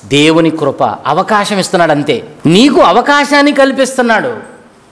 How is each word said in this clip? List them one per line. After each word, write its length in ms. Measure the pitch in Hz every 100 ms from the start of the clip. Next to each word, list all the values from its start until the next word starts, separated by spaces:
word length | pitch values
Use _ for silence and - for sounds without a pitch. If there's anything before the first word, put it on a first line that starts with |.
దేవుని 460 | 101 143 156 160 165
కృప 320 | 160 139 131
అవకాశం 760 | 120 - 131 160 190 214 196 202
ఇస్తున్నాడు 320 | 180 185 165
అంతే. 380 | 147 147 117 - - 151
నీకు 340 | 180 277 359
అవకాశాన్ని 720 | 240 226 240 285 277 285 285
కల్పిస్తున్నాడు, 1000 | 285 269 254 254 262 240 220 131 107 - - - _ _